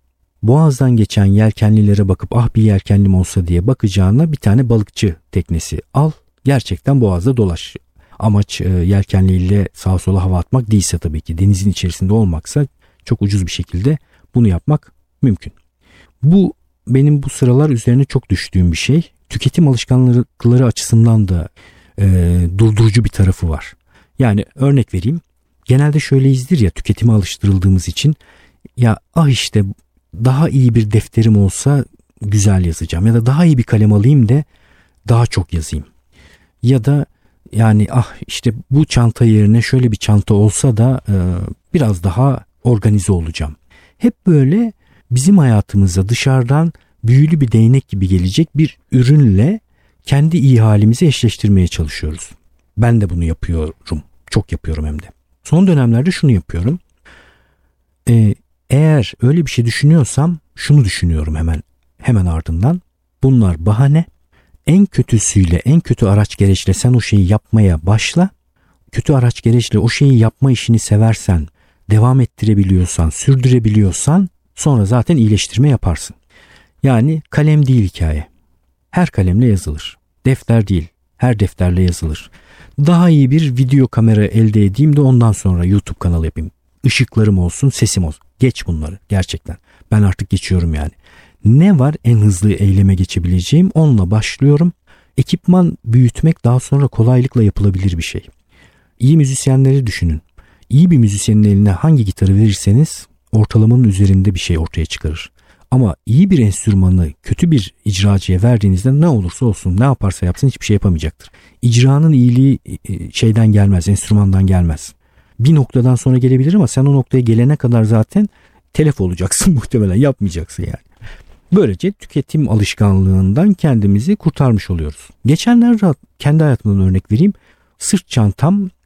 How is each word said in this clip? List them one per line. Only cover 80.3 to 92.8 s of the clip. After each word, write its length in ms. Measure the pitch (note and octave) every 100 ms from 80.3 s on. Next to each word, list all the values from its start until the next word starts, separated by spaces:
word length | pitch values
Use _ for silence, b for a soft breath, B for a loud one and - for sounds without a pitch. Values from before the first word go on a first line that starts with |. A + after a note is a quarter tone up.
| C3+ - A#2 G2
değil, 200 | F2+ D#2+ _ _ _
her 220 | B2+ G#2+
defterle 440 | G2 - F2+ F2
yazılır. 480 | F2+ E2+ D#2+ D2+ - b b b b -
Daha 300 | C#3+ E3+ F3
iyi 220 | D3+ B2+
bir 260 | D3+ D3+ B2
video 300 | B2+ C#3 B2+
kamera 380 | - A2+ G#2+ G2+
elde 400 | A2 A2 G#2+ G2+
edeyim 300 | G2 D#3 D3
de 60 |
ondan 300 | C3+ B2+ A2+
sonra 340 | G2+ F#2+ F2 F2+
YouTube 340 | G2+ - -
kanalı 260 | F2+ E2+ D#2+
yapayım. 260 | - D#2+ - _ _
Işıklarım 560 | B2+ - A#2+ A#2 G#2+ F#2+
olsun, 300 | F2 - C#3
sesim 340 | - A2+ G2+
olsun. 180 | E2 - _ _
Geç 280 | C3 - -
bunları 320 | D#2+ D2+ G2 _
gerçekten. 480 | G2 F2+ - - F2 b b _
Ben 100 | G#2+
artık 280 | G2+ - F#2+
geçiyorum 440 | F#2+ - F#2 E2
yani. 180 | D2+ D2+ - b b b b G#2
Ne 340 | C3 F#3+ D#3+
var 160 | C3+ D#3
en 140 | A#2 A2+
hızlı 340 | G#2 F2+ G#2+
eyleme 440 | F#2+ G2 F#2+